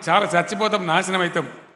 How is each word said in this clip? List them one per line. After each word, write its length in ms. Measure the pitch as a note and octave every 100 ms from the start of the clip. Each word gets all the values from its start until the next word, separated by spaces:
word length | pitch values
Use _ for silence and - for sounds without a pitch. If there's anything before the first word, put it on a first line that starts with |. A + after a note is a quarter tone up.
| E3
చాలా 160 | F#3+ G3+
చచ్చిపోతాం, 600 | F3 E3+ G3+ G#3+ G#3 F3
నాశనం 340 | E3+ F#3+ F#3
అవుతాం. 260 | F3 E3+ C3+ - -